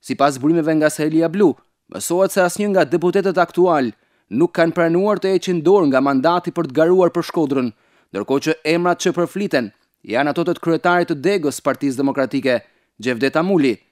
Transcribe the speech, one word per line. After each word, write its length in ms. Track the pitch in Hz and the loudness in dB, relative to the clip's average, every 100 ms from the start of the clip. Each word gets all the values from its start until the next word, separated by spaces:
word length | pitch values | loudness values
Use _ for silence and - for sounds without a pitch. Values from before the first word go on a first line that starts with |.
Sipas 380 | - 127 139 135 | -10 0 0 0
burimeve 320 | 143 170 156 156 | 0 0 0 0
nga 100 | 151 | 0
Selia 400 | - 156 160 165 | 0 -2 0 0
Blu, 220 | 170 190 123 _ _ _ | 2 0 0 _ _ _
mësohet 400 | - - 175 190 | -12 -4 0 0
se 80 | - | 2
asnjë 300 | 180 - 208 | 0 0 0
nga 140 | 185 147 | 2 2
deputetët 480 | 170 175 185 190 180 | 0 0 0 0 0
aktual 540 | 170 - 180 160 123 - _ _ _ | 0 2 2 2 0 -6 _ _ _
nuk 220 | 110 170 - | -2 0 2
kanë 160 | 170 | 0
pranuar 480 | 165 165 170 202 196 | 2 0 2 0 0
të 140 | 190 | 0
heqin 260 | 190 - 175 156 | -2 -2 -2 4
dorë 240 | 202 160 | 4 4
nga 100 | 131 | 2
mandati 540 | 139 135 147 175 170 - | 2 2 2 0 -2 -6
për 140 | 156 | -4
të 60 | 127 | 0
garuar 340 | 160 185 175 | 2 4 2
për 140 | 170 165 | 0 -4
Shkodrën, 400 | - 151 139 123 - _ _ _ | -2 -2 0 -2 -6 _ _ _
ndërkohë 340 | 92 104 135 151 | -10 -2 -2 -2
që 80 | 156 151 | -4 -2
emrat 320 | 170 175 175 | 0 0 0
që 80 | 190 170 | -2 -2
përfliten 500 | 170 190 196 143 110 _ _ _ - | -4 -4 -2 -2 -4 _ _ _ -6
janë 240 | 110 147 | -2 -2
ato 140 | 143 170 | -2 -2
të 80 | 165 | -2
kryetarit 480 | - 160 180 175 175 | -2 0 2 0 0
të 60 | 151 | -2
Degës 400 | 143 202 147 127 | -2 -2 -4 -4
Partisë 400 | - 127 143 123 | -4 -2 -4 -2
Demokratike, 600 | 139 135 131 139 127 120 - _ _ _ | -2 -2 -2 -2 -2 -2 -4 _ _ _
Gjevdet 400 | 110 123 135 156 | -6 -2 0 0
Amuli 380 | 175 190 139 104 _ | 0 2 2 0 _